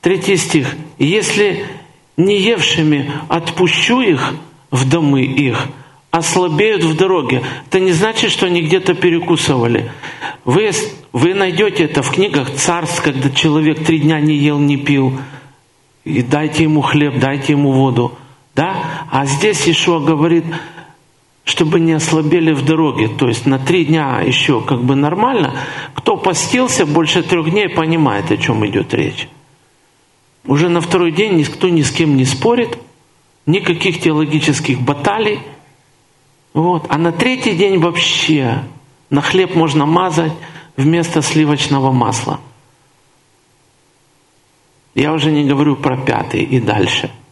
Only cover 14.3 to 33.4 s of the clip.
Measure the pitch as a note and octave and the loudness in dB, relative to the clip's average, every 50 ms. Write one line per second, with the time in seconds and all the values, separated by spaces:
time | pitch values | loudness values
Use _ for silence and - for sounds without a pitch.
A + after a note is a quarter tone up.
14.3 | D#3 C#3+ C#3+ D3+ D3 C#3+ D3 C#3+ C#3+ C3+ C3 C#3+ C#3+ C#3 C3+ C3 C3 C3 - - | 0 2 2 2 2 2 2 2 0 0 0 0 0 2 2 0 -2 -4 -10 -14
15.3 | - - - - _ _ _ _ _ _ _ _ _ _ _ - D#3 A2 A#2+ A#2+ | -18 -20 -20 -20 _ _ _ _ _ _ _ _ _ _ _ -4 -2 -2 0 0
16.3 | D3 D3 D3+ D3+ D#3 D3+ D#3+ D#3 D#3 D3+ C3 A#2+ B2 D3+ D3 D3 B2 B2+ B2+ C3+ | 0 0 0 0 0 0 2 2 2 2 0 2 2 2 2 2 0 0 0 0
17.3 | C#3 C#3+ C3+ - D3+ C#3+ C#3+ C#3 C3+ C3 C3+ C3+ B2 - B2 A#2 - - - - | -2 -4 -2 0 0 2 2 2 4 4 2 2 2 0 -2 -2 -4 -10 -20 -20
18.3 | - _ _ _ _ - D3+ F3+ F#3+ - - - - - - - - C3 C#3 C#3 | -20 _ _ _ _ -2 -2 -2 -2 -6 -6 -8 -8 -10 -12 -4 -4 -2 0 0
19.3 | C3+ C#3+ F3 G#3+ G3+ - - F3 E3 D3+ - F3 E3+ D#3+ C#3 D3+ D#3+ C#3+ D3+ E3+ | -2 0 0 0 0 2 0 0 0 2 2 0 0 0 2 0 2 2 2 2
20.3 | E3 E3+ D#3+ E3 D#3+ D#3+ - - - - - - - _ _ _ _ _ _ _ | 2 2 0 -2 -8 -10 -12 -14 -18 -20 -20 -20 -20 _ _ _ _ _ _ _
21.3 | _ _ _ - - - F3 D3+ F3 F3+ E3 E3 D#3+ D#3 D#3 - E3 D#3+ D3+ D3+ | _ _ _ -8 -2 -2 0 0 2 2 2 2 2 0 0 0 0 0 2 2
22.3 | D#3+ F3+ E3 D#3+ D#3 C3+ C3 C#3+ D#3+ D#3+ E3 D3 A#2+ G2 A2 A2 - - C3+ A#2+ | 2 2 2 2 0 0 2 0 2 2 2 0 0 0 -2 -2 0 0 0 0
23.3 | A#2 - - C#3+ C3+ C3 C3 C3+ E3 F#3 D#3+ C#3 D#3 D#3+ D3+ C3+ B2+ G#2+ F2 - | 0 0 0 0 0 0 0 0 0 2 2 2 2 0 2 0 -2 0 0 0
24.3 | B2 - - - C#3+ A2+ A2 - C#3+ A#2+ A#2+ B2+ C3+ C#3 C#3+ D3 E3 F#3+ A3 B3+ | 0 0 0 0 0 0 0 -2 -2 0 2 2 2 2 2 0 0 0 0 0
25.3 | C4+ A3+ D#3+ C3+ C3 C3+ - - - - - - - - - - G#3+ E3 - F#3+ | 2 0 -2 -2 -4 -6 -10 -10 -12 -12 -14 -12 -12 -4 -2 -2 -2 0 0 -2
26.3 | F3 - - - - B3 B3+ B3 B3+ - F#3 D3 D3 D#3+ E3 D3+ - F3+ D#3+ E3+ | 0 0 -2 0 0 0 0 0 0 0 0 2 2 2 2 2 2 0 0 0
27.3 | F#3 E3+ D#3 D#3+ E3+ G#3 G#3 F#3 - D#3+ D#3+ D#3+ E3 E3 D#3 C3 G2+ G2+ G2 - | 0 0 0 0 0 0 0 0 0 -2 0 0 2 2 2 2 2 0 0 -2
28.3 | A2 - - - A#2+ G#2+ G#2 G#2 G2 G2 - - - - - - - - - - | -2 -2 0 -2 0 0 0 0 0 -2 -2 0 -2 -2 -2 -2 -4 -8 -12 -14
29.3 | - - _ _ _ _ _ _ _ _ _ _ _ _ _ _ _ _ _ _ | -14 -20 _ _ _ _ _ _ _ _ _ _ _ _ _ _ _ _ _ _
30.3 | _ _ _ - C3+ D3 E3 F3+ E3+ E3+ E3 E3+ F#3 F#3 F3+ E3+ D#3 D#3+ G#3 A3 | _ _ _ -2 0 2 2 2 0 0 0 0 0 2 2 2 2 0 0 2
31.3 | G3 E3 D3 C3 - - - F#3 F3 D#3+ C#3+ B2+ - - E3 D#3 C#3+ C3+ C3 B2+ | 2 2 0 0 -2 -2 0 2 2 2 2 0 0 0 0 2 4 2 2 2
32.3 | - - - A3 A#3+ A#3+ A#3 A3+ - - - - _ _ _ _ _ _ _ _ | 0 0 0 2 2 2 0 -2 -6 -12 -14 -20 _ _ _ _ _ _ _ _
33.3 | _ _ | _ _